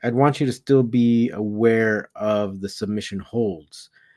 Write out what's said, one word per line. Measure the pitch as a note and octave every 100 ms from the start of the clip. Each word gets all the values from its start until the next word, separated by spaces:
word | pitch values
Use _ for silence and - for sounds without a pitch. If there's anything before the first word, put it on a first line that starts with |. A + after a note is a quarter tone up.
I'd | A#2
want | A#2+ C#3+ C#3
you | C#3
to |
still | - - C3+
be | A#2+ B2 A#2+ A#2 A#2
aware | - G#2+ G#2 A#2 A2+ A2 G#2+ - -
of | G#2+ G#2 G#2 G2
the | G2
submission | - G2+ G#2 - G2
holds. | - A#2 A2 E2+ D2+ - - _ _